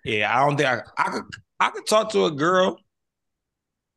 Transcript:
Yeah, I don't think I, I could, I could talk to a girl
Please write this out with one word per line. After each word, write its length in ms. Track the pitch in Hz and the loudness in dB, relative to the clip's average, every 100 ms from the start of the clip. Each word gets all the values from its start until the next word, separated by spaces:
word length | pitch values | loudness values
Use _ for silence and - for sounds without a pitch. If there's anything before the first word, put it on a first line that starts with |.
Yeah, 320 | 135 107 104 117 | -6 -2 0 2
I 100 | 143 | 2
don't 100 | 147 | 2
think 120 | 143 | 0
I, 140 | 120 - - | -2 -4 -4
I 120 | 180 | -4
could, 140 | 233 - - - - | -4 -10 -16 -12 -2
I 120 | 208 | -2
could 160 | 415 - | -2 0
talk 240 | 214 220 | 0 2
to 140 | 202 185 | 0 0
a 60 | |
girl 460 | 143 160 185 190 - _ _ _ _ _ _ _ _ _ _ _ | 0 0 2 0 -2 _ _ _ _ _ _ _ _ _ _ _